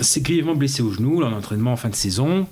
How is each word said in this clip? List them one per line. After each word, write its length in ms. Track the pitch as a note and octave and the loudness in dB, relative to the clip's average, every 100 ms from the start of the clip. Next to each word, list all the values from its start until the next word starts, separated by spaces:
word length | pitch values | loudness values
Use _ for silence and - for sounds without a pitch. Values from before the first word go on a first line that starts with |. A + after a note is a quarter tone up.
s'est 180 | - - | -2 0
grièvement 340 | C#3 E3+ D#3 | 0 2 2
blessé 280 | D#3 C#3 C#3 | 2 0 0
au 100 | A2+ | -2
genou 260 | F#2+ B2 E3+ | 0 0 2
lors 120 | C3+ | 0
d'un 60 | G#2+ | -2
entraînement 340 | G2+ G#2+ B2 | -4 -2 0
en 40 | A#2+ | 0
fin 120 | A#2 | -2
de 60 | |
saison, 520 | G2+ G2+ F#2 C#3+ F#3 F#3+ | -4 -2 0 0 0 -2